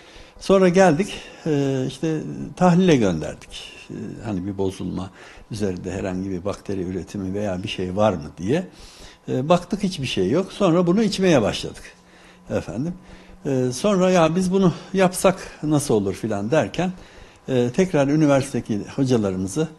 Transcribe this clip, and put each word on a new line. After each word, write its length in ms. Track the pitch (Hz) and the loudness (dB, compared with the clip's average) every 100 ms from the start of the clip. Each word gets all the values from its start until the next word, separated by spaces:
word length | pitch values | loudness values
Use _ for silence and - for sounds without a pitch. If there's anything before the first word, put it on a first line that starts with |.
| - - - - | -20 -20 -20 -8
Sonra 300 | - 190 185 | 2 4 6
geldik, 440 | 175 190 151 202 - - - 170 | 6 6 6 0 -6 -16 -10 -2
e, 400 | 147 139 135 131 | 0 0 -2 -4
işte 340 | - 165 156 147 143 139 - | -4 -4 -4 -6 -10 -10 2
tahlile 400 | 180 170 185 143 | 4 6 6 4
gönderdik. 800 | 101 82 76 - - - - - - | 4 0 -4 -12 -16 -18 -18 -20 -16
E, 60 | - 110 90 101 | -12 -12 -10 -6
hani 200 | 95 95 | -6 -6
bir 100 | 98 | -4
bozulma, 520 | 98 92 90 90 95 - - - - | -4 -4 -8 -8 -10 -14 -20 -20 -14
üzerinde 400 | 101 104 90 90 | -6 -4 -4 -6
herhangi 380 | 95 101 92 98 | -6 -4 -4 -4
bir 160 | 90 92 | -6 -6
bakteri 360 | 92 - 98 | -8 -6 -6
üretimi 520 | 90 95 82 104 95 | -4 -6 -8 -8 -6
veya 300 | 98 104 90 | -4 -4 -4
bir 40 | 104 | -6
şey 280 | - 92 92 | -6 -6 0
var 180 | 107 | 0
mı 180 | 90 71 - | 0 -6 -8
diye. 300 | 92 156 185 - - - - - - | -2 -2 -4 -14 -20 -20 -20 -18 -6
E, 200 | 131 143 | -4 2
baktık 340 | 175 - 190 | 0 0 -4
hiçbir 240 | 190 185 131 | -4 -4 -4
şey 220 | - 92 | -2 0
yok. 240 | 147 190 | 0 -2
Sonra 340 | - 196 165 175 | 0 2 4 2
bunu 160 | 190 | 2
içmeye 380 | 220 - 190 151 | 0 0 4 4
başladık. 420 | 98 78 78 - - - _ - - - - | 2 -2 -8 -12 -20 -20 _ -20 -20 -20 -8
Efendim. 440 | 107 - 90 160 180 - - - - 151 | -6 -6 -6 -6 -8 -16 -20 -20 -12 -4
E, 260 | 135 127 | -2 -2
sonra 380 | 127 208 190 185 | 0 0 2 4
ya 240 | 185 160 170 | 4 4 2
biz 160 | 185 | 0
bunu 220 | 190 185 - - | 2 2 0 -4
yapsak 440 | 190 185 185 196 185 - - | 2 2 4 0 0 -6 -8
nasıl 300 | 151 151 - | 0 0 2
olur 200 | 113 98 | 0 0
filan 380 | 92 117 101 104 | -4 -4 -4 0
derken, 400 | 156 104 - 180 185 - - - - - | 0 0 -2 -4 -6 -16 -20 -20 -18 -2
e, 220 | 131 120 123 | 0 0 2
tekrar 320 | 185 151 139 | 2 2 2
üniversitedeki 760 | 151 151 139 - 123 - 107 92 - | 4 4 4 2 -4 -4 -4 -4 -2
hocalarımızı, 720 | 135 123 101 92 95 151 160 | 2 2 2 -2 -4 -2 -4